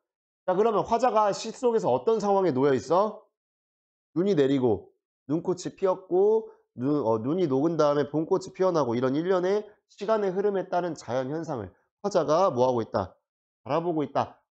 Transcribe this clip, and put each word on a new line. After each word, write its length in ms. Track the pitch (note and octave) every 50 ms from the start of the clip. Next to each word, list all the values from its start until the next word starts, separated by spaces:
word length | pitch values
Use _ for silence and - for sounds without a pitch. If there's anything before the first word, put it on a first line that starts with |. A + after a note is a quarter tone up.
| _ _ _ _ _ _ _ _ _
자, 80 | - F#3
그러면 320 | F3+ A3 A#3 A3 F#3+ E3
화자가 460 | - A3+ A#3 B3 B3 G3+ G#3+ G#3+ G3+ F#3
시 180 | - - A3+
속에서 420 | G#3 - - A#3+ A3+ A3 F3+ D3 A#2+
어떤 260 | B2+ - A3 A3+ A3
상황에 340 | F#3+ G3+ G3 G3 F#3+ F3 C3+
놓여 200 | B2+ C3+ D3 C3+
있어? 540 | B2 G2+ - D#3+ F3+ G#3 A3 G#3 - - _ _ _ _ _ _ _ _ _ _ _ _ _ _ _ _ _ _
눈이 200 | D#3 F3+ G3+ G3+
내리고 540 | D3 C#3 C3 C#3+ C3+ B2 B2 G#2 F#2 - - _ _ _ _ _ _ _
눈꽃이 500 | - C#3 E3+ F3 F#3 F3 F3+ - D#3 -
피었고 760 | - F#3 F#3 F#3 F#3 - - E3 F3+ G3 G#3 A3 A3 A3 - - _ _ _ _
눈, 320 | A2+ A#2+ C#3 D3+ D3 A#2+
어, 120 | A2 A2+ A2
눈이 280 | A2 B2+ D#3 F#3+ F#3 D3+
녹은 280 | C3 C3+ C#3+ E3+ E3+
다음에 320 | D3+ D3+ D3 D3 D3 C#3 -
봄꽃이 460 | - D3+ E3 - F#3+ F3+ F3+ - -
피어나고 400 | - F#3 F#3 F3 D#3+ C#3+ A#2+ A2+
이런 200 | A#2+ B2+ C3 C3
일련의 560 | D3 E3 F#3 F#3+ F3+ F3 F#3 G3+ G#3 G#3 G#3 - _ _ _
시간의 420 | _ - G#3 F#3+ A3 A3 G3+ F#3+
흐름에 400 | F3 G3 G3 G#3 G3+ F#3 F3+ F#3+
따른 240 | - F3 F3 F3 D#3
자연 340 | - - - A#2 C3 C3 B2+
현상을 420 | D3 D#3+ E3 C#3+ D3+ A#2+ G2+ F2+ - _ _ _ _ _
화자가 520 | - G3+ G3+ F3+ D#3 C#3+ D3+ E3+ F#3+ G3 C#3
뭐하고 280 | A#2+ B2+ C3 B2 A#2+
있다? 340 | A2 - - A2 F#2+ F2 - _ _ _ _ _ _ _ _ _ _
바라보고 380 | A#2 C#3 D#3+ E3+ F3 E3+ D#3 D3
있다. 360 | B2 - C3+ A2+ - - _ _ _ _